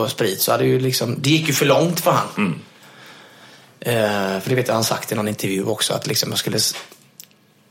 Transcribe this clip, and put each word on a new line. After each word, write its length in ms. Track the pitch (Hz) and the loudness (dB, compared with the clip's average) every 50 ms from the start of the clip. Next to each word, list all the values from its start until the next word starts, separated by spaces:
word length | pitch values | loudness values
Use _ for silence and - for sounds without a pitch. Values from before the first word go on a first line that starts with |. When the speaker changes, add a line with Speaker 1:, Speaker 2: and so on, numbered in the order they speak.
Speaker 1:
och 80 | 110 107 | 2 0
sprit 300 | - - 120 - - - | 0 0 -2 -2 0 0
så 120 | - - | 2 2
hade 120 | 117 120 131 | 2 4 4
ju 140 | 131 131 127 | 4 2 2
liksom, 360 | 131 131 127 - 120 120 120 - | 2 0 0 0 -2 -2 -2 0
det 120 | 139 135 | 2 2
gick 180 | 160 156 160 - | 2 4 2 0
ju 60 | 139 | 0
för 120 | - 156 | 2 2
långt 340 | 139 135 135 160 175 165 - | 4 4 4 4 2 0 0
för 100 | - 180 | 0 2
han. 160 | 143 117 104 - - | 2 2 0 -2 -2
Speaker 2:
Mm. 180 | - 104 90 - - - - - - - - - - - - - - - - - - - - - - - - _ _ | -2 -2 -2 -2 -4 -10 -16 -20 -20 -20 -20 -20 -20 -20 -20 -20 -20 -20 -20 -20 -20 -20 -20 -20 -20 -20 -20 _ _
Speaker 1:
Eh, 600 | - 120 120 113 110 104 104 101 98 95 95 95 | -4 -2 0 2 2 2 2 0 0 0 -2 -2
för 80 | 92 - | -2 0
det 60 | 131 | 0
vet 140 | 127 120 - | 0 2 2
jag 60 | 113 | 0
han 100 | 113 110 | 0 0
sagt 280 | - - 98 - - | 0 -2 -4 -4 -4
i 20 | 117 | -4
någon 140 | 113 107 107 | -2 -2 -2
intervju 360 | 104 - - 101 95 95 98 | -4 -4 -4 -2 -2 -2 -2
också, 280 | 110 107 - - - 98 | -2 -2 -2 -2 -2 -2
att 120 | - - | -2 -4
liksom 240 | - 107 - - - | -2 -2 0 -2 0
jag 80 | - - | -2 -4
skulle 180 | - 110 95 | -4 -2 -2
s-, 180 | 110 - - - - - - - - _ _ _ - - _ _ _ _ _ _ _ _ _ | 0 -2 -2 -4 -6 -12 -16 -20 -20 _ _ _ -20 -20 _ _ _ _ _ _ _ _ _